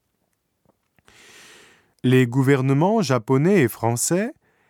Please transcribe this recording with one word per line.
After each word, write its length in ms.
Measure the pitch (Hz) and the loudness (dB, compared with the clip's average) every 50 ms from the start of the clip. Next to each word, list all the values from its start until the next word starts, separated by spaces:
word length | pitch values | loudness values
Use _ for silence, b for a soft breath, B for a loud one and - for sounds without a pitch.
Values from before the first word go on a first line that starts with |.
| _ _ _ _ _ _ _ _ _ _ _ _ _ _ _ _ _ _ _ _ b b b b b b b b b b b b b b b b b b b b b | _ _ _ _ _ _ _ _ _ _ _ _ _ _ _ _ _ _ _ _ b b b b b b b b b b b b b b b b b b b b b
Les 220 | 127 127 131 127 | 2 4 4 2
gouvernements 760 | 120 120 139 131 131 143 131 131 135 135 139 165 196 226 226 | 2 0 -2 0 2 2 0 2 0 0 0 0 0 0 -2
japonais 600 | 143 120 131 120 107 - 131 135 151 180 208 185 | -2 -2 -2 -2 -2 -2 -2 0 2 2 2 2
et 60 | 131 110 | 0 0
français 640 | - - 113 117 117 120 - - 170 185 214 254 - _ _ _ _ _ _ _ | -2 -4 -4 -4 -4 -4 -4 -4 -4 -4 -4 -6 -10 _ _ _ _ _ _ _